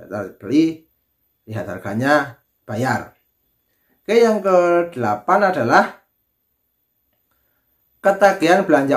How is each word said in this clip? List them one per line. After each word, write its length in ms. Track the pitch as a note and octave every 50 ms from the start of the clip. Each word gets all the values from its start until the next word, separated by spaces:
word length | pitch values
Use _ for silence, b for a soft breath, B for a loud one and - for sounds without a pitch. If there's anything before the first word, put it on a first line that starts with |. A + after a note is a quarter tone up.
| - E2+ F#2+ G#2 F#2+ F#2 - _
Beli, 400 | G2 G#2 C3+ D#3 E3 D#3+ D#3+ - _ _ _ _ _ _ _ _ _ _ _ _ _
lihat 240 | A2 A2 G#2 F2 G2+
harganya, 720 | F2+ F#2 - G2+ G#2 A#2 C3 C#3+ D3+ D3 C3+ B2+ - _ _ _ _ _ _
bayar. 500 | - A2 A2 C3 - - - - - _ _ _ _ _ _ _ _ _ _ _ _ _ _ _ _ _ _
Oke, 160 | _ - A3
yang 240 | A#3 A#3 A3+ G#3+ G#3
kedelapan 1000 | F#3+ G3 F#3 F3+ F3 F3 E3+ F3 E3+ E3+ - B2+ A#2 G#2 G#2 - - - F#3 G3+ G3+ F#3
adalah 320 | - D3 A#2 A#2+ F3 G3 A3+ - - _ _ _ _ _ _ _ _ _ _ _ _ _ _ _ _ _ _ _ _ _ _ _ _ _ _ _ _ _ _ _ _ _ _ _ _ _ _ _ _ _
ketagihan 640 | - G3 G3 G3 G3+ G3 F#3+ - D#3 D#3+ F3+ G3 F#3+
belanja 300 | D#3+ D3+ C#3 C#3 C#3 C#3+